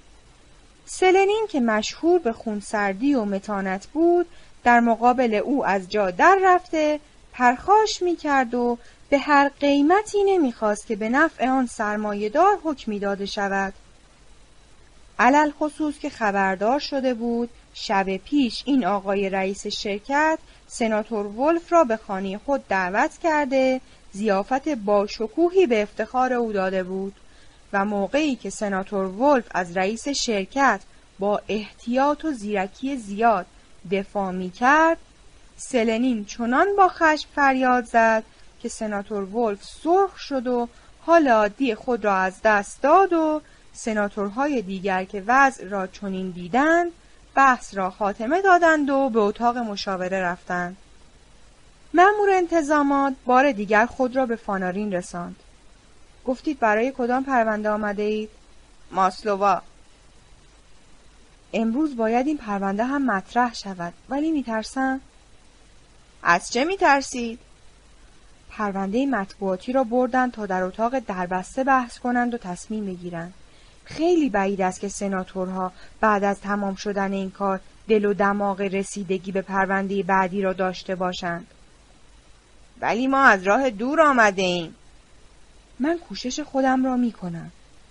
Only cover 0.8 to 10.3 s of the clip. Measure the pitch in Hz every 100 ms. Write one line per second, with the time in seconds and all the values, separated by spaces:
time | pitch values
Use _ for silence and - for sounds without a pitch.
0.8 | - - 370 370 392 427 427 294 233 214
1.8 | 214 - 320 359 240 226 - 208 202 214
2.8 | 202 190 277 277 208 196 196 202 190 190
3.8 | - 294 339 349 349 - - - 240 240
4.8 | 233 220 240 247 247 208 - 277 170 196
5.8 | 180 208 190 175 311 392 370 359 - 320
6.8 | 302 302 - - - - 247 247 - 415
7.8 | 427 - 359 330 302 277 247 247 240 240
8.8 | - - - 285 269 285 285 - 285 285
9.8 | 285 381 427 415 392